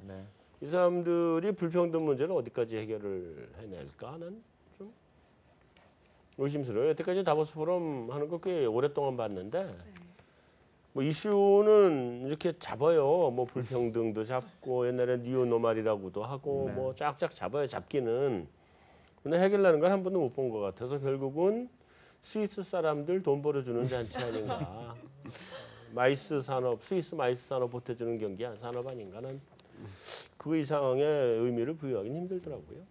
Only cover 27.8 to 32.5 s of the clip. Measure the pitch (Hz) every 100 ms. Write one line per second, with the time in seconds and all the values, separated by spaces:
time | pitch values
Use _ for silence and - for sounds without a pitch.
27.8 | 123 117 117 113 104 95 120 107 120 123
28.8 | 131 123 98 104 131 135 - - - -
29.8 | 107 95 - - - - 147 160 139 151
30.8 | 135 127 151 147 123 113 123 120 123 160
31.8 | 139 110 107 160 185 185 175